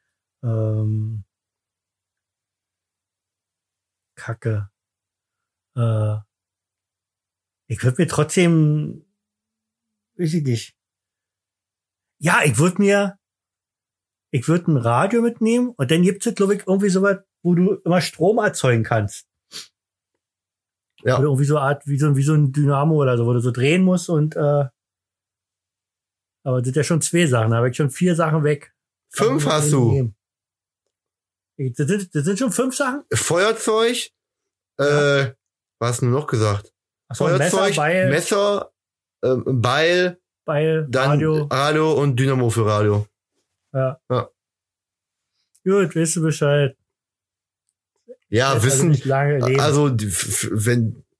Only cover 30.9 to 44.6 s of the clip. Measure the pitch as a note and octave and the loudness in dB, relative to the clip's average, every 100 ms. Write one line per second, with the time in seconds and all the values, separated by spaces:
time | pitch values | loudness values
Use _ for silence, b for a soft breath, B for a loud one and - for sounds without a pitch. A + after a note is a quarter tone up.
30.9 | _ _ _ _ _ _ - C3 A#2+ C#3+ | _ _ _ _ _ _ -10 -8 -4 -2
31.9 | G#3 F#3 D3+ C#3+ G3 C4 G3+ C4 - C4+ | -2 -4 -4 -2 -2 -2 -2 -2 -2 -4
32.9 | C#4+ - - - E3 G#3 A3 - A3 A#3 | -4 -6 -4 0 0 0 0 -2 0 0
33.9 | A#3+ - _ _ _ _ _ _ - C#3+ | -2 -6 _ _ _ _ _ _ -2 0
34.9 | D3 C#3+ C#3 B2+ - _ _ _ - A#2 | 2 2 2 0 -6 _ _ _ -6 -4
35.9 | B2 B2 C3 D3 A2+ G#2+ G2+ - _ _ | -2 0 0 -2 0 0 -2 -6 _ _
36.9 | _ - B2 C#3+ F3 G3 F#3+ G3 D3+ D3+ | _ -10 -4 0 2 2 2 0 0 0
37.9 | F#3 F#3 D3+ - G3+ G3+ G3+ - _ _ | 0 0 0 0 0 0 -2 -6 _ _
38.9 | _ _ _ B2+ B2+ - C3 B2 C#3 E3 | _ _ _ -2 -2 -2 -2 0 2 2
39.9 | F3+ F3+ F3+ _ _ - D3+ D#3+ D#3+ D3 | 2 0 -4 _ _ -6 -2 0 -2 -2
40.9 | B2+ C#3 D3 D#3 D#3 D3 C#3 D3 D#3 D#3 | -2 0 2 0 0 -2 -2 0 0 2
41.9 | C3+ C#3+ B2 C3+ C3 A#2+ A#2 G#2 G#2 G#2+ | 2 0 0 0 2 0 0 0 2 2
42.9 | G#2 G#2 _ _ _ _ _ _ C3+ C3 | 0 -2 _ _ _ _ _ _ -4 -4
43.9 | B2+ - B2 - _ _ _ | -6 -6 -4 -4 _ _ _